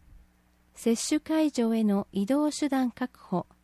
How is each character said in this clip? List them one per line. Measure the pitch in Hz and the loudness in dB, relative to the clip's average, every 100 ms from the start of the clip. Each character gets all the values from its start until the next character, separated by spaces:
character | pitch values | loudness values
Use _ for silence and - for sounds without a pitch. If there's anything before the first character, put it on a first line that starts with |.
| - - - _ _ _ _ - | -20 -20 -20 _ _ _ _ -6
接 | 233 | -2
種 | 233 - 302 | -2 0 -2
会 | - 320 311 | 0 0 0
場 | - 226 | 2 0
へ | 226 | 2
の | 214 202 - | 2 2 0
移 | - 196 | -2 0
動 | 277 302 | 2 0
手 | - 294 | -2 -2
段 | 269 254 | 0 -2
確 | - 254 - | -4 -8 -8
保、 | - 180 - _ | -6 -6 -6 _